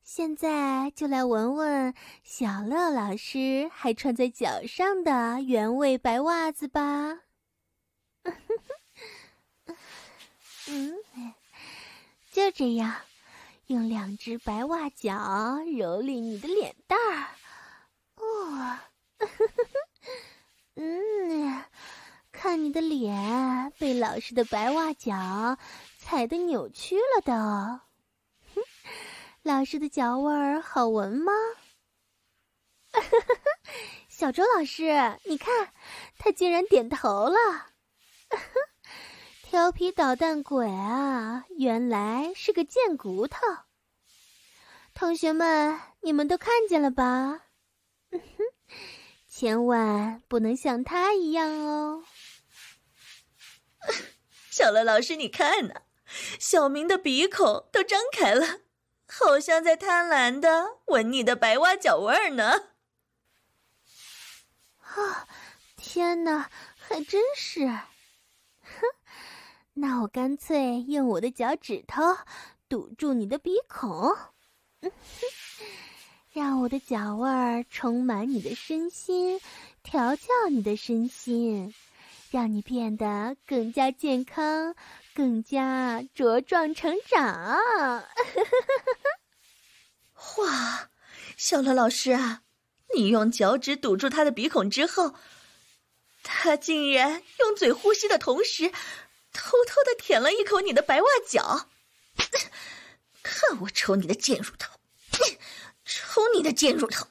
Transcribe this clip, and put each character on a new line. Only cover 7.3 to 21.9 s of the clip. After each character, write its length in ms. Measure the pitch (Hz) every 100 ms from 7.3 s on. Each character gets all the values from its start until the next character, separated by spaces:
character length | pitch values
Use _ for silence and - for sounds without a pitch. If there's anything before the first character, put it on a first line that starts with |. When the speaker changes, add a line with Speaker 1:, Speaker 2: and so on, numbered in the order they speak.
| _ _ _ _ _ _ _ _ _
Speaker 1:
<laughs> 80 | - - _ 453 _ 587 _ - 453 - - _ _ _ - 339 - - - - - _ - - -
嗯， 280 | 294 277 349 440 254 240 226 _ - - - - - _ _ _
就 200 | 381 392
这 220 | - 254
样， 220 | 233 220 226 - _ _ - - _ _
用 220 | 254 226
两 260 | 220 196 202
只 200 | - 233
白 260 | - 214 269
袜 260 | 339 294
脚 220 | - 214 196 202 196 220 277 330
蹂 380 | 277 180 180
躏 180 | 262 254
你 180 | 226 208
的 80 | 277
脸 280 | 392 - - _
蛋 120 | 392
儿。 300 | 466 320 285 - - - - - _ _ _ _
哦， 640 | 440 440 359 285 254 247 - _ _ _
<laughs> 100 | 427 - 440 - 466 539 622 _ - 508 - - _ _ _ -
嗯， 880 | 311 349 427 415 359 311 294 262 - - -